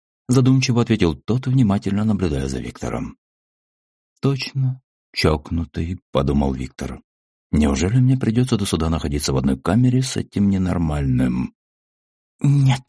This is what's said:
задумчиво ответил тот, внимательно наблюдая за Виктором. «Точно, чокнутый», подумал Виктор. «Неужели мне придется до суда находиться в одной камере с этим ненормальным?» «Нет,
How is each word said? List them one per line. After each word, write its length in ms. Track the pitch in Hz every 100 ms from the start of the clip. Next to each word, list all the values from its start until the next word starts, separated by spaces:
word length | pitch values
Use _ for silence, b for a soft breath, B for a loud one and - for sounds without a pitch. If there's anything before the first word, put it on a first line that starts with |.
| _ _ -
задумчиво 560 | 127 131 131 131 120
ответил 320 | 117 110 85 76
тот, 320 | - 123 131
внимательно 560 | 135 110 101 98 98
наблюдая 440 | 110 98 90 69 67
за 120 | 65
Виктором. 580 | 60 - 62 57 57 - _ _ _ _ _ _ _ _ _ _
«Точно, 580 | 135 139 - 135 131 131 _ _ _
чокнутый», 840 | - 82 78 - 82 82 87 82 92 -
подумал 420 | 67 69 71 69
Виктор. 480 | 65 64 - 65 65 _ _ _ _ _
«Неужели 480 | 73 73 69 92 123
мне 180 | 127 131
придется 380 | 113 113 127 107
до 100 | 101
суда 240 | 85 80
находиться 440 | 80 76 73 -
в 40 | 65
одной 220 | 65 65
камере 420 | - 110 127 123
с 140 | 131 101
этим 340 | - 98 101
ненормальным?» 1040 | 95 90 87 82 73 69 62 64 62 62 - _ _ _ _ _ _ _ _
«Нет, 420 | 143 143 131 127